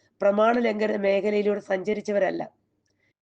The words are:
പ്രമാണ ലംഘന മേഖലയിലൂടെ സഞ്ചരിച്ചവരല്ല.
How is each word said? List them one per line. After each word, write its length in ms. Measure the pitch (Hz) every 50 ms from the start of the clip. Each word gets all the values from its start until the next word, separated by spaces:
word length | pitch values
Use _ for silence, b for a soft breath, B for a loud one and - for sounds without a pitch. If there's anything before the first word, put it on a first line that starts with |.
| b b b _
പ്രമാണ 380 | 196 202 202 214 214 226 240 247
ലംഘന 380 | 233 220 214 214 214 214 214
മേഖലയിലൂടെ 640 | 208 196 196 196 196 180 214 208 208 202 208 208 208
സഞ്ചരിച്ചവരല്ല. 880 | - - 196 185 180 208 208 208 - 214 202 202 190 175 170 165 - - - _ _ _ _ _ _ _ _ _ _ _ _ _